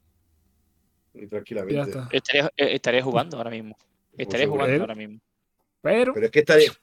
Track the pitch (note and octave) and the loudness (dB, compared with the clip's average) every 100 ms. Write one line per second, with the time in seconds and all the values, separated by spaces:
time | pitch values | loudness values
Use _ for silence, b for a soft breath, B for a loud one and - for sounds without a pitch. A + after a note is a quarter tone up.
0 | _ _ _ _ _ _ _ _ _ _ | _ _ _ _ _ _ _ _ _ _
1 | _ A#2 G#2 G#2 G2+ A2 F#2+ C#3+ C#3 C3+ | _ -20 -10 -10 -8 -8 -4 -4 -4 -8
2 | B2+ C3+ - C#3 D3+ - C#3+ C3 B2 B2 | -6 -6 -2 -2 -2 -2 -2 0 0 0
3 | C3 A#2 E3 C3+ A#2 A2+ G#2+ - _ _ | 0 -2 -2 -8 -10 -10 -14 -20 _ _
4 | _ - G2+ A#2+ C#3 C#3+ C3 C#3+ A2+ G#2+ | _ -12 -6 -2 0 0 0 0 -2 -10
5 | G#2+ A2 _ _ _ _ _ _ D3+ A3 | -14 -18 _ _ _ _ _ _ 0 2
6 | B3 G#3 A3 D3+ - D#3 D3+ - | 2 0 2 4 6 8 6 2